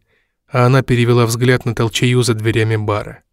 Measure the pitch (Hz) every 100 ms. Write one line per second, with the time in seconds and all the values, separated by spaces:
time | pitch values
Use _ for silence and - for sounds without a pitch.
0 | _ _ _ _ _ 127 123 131 127 120
1 | 117 120 113 117 123 127 123 110 113 -
2 | 127 123 117 110 110 113 110 110 107 104
3 | 117 - _